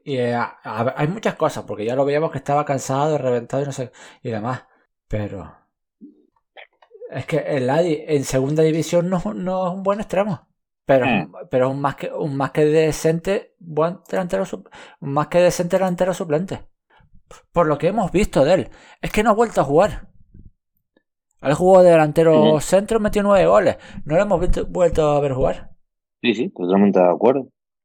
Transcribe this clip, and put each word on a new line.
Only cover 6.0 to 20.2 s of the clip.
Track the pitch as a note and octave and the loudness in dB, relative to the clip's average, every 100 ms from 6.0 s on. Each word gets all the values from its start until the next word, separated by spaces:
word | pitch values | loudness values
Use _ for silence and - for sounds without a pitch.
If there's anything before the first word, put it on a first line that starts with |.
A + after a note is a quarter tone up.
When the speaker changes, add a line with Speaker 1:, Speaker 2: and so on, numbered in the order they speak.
| - _ _ _ _ - - _ _ G#4 A#4+ | -20 _ _ _ _ -20 -20 _ _ -20 -14
Speaker 1:
es | - - | -12 -6
que | D3+ | -6
el | - D3 - | -4 -4 0
Adi | D3+ F3 D3+ - | 0 0 -4 -2
en | D3 | -4
segunda | B2+ C3 C3+ D#3 | -2 -2 -2 0
división | D#3+ D#3 D3+ F3 E3+ | 0 0 -2 -2 0
no, | F#3 G#3 | -2 -4
no | G#3+ F3+ F#3 F#3 | -6 -6 -4 -4
es | |
un | F#3+ | -4
buen | G3 G#3 | -4 -4
extremo. | G#3+ F3+ G#3 E3+ _ _ _ _ | -4 -4 -2 -6 _ _ _ _
Pero | - C3+ | 0 2
es | B2+ G#2 - | 2 0 -4
un, | |
Speaker 2:
Mm. | - - | -12 -4
Speaker 1:
pero | C3 C3 | 0 0
es | |
un | C#3 | 0
más | C#3+ - | -4 -6
que, | - | -8
un | - E3 C#3 | -8 -6 -4
más | C3+ | -4
que | D#3+ | 0
decente, | D3+ D#3+ D#3 D3 D#3+ E3 F#3+ G3+ - _ | 2 2 2 0 0 0 -2 -6 -6 _
buen | E3+ D3+ E3 F#3+ - | -8 -4 -4 -4 -8
delantero | F#3+ F3+ F#3+ | -6 -4 -4
sup-, | F#3+ - - - - _ | -6 -10 -16 -20 -20 _
un | C#3+ | -6
más | C#3 D3+ | -4 0
que | F3 | 2
decente | F3+ - E3+ F#3 | 2 2 -2 0
delantero | F#3+ F3+ F#3 | 0 0 -2
suplente. | F3 F3 D3+ F#3+ C#3 - _ _ _ _ - _ - _ | -2 -2 -4 -4 -10 -14 _ _ _ _ -20 _ -20 _
Por | E3+ D#3 | 0 0
lo | C#3 | 0
que | D#3+ | -2
hemos | A3 F3+ | -2 -2
visto | E3+ G#3+ E3 | 0 0 2
de | C#3 | 2
él, | F3+ A2 - - - | 2 0 -12 -20 -12
es | - | -6
que | G#3 | 0
no | A3+ | 0
ha | |
vuelto | G#3 A#3 G3 | 2 0 0
a | |
jugar. | C#3 D3 G3+ - - - | 0 2 2 -2 -14 -20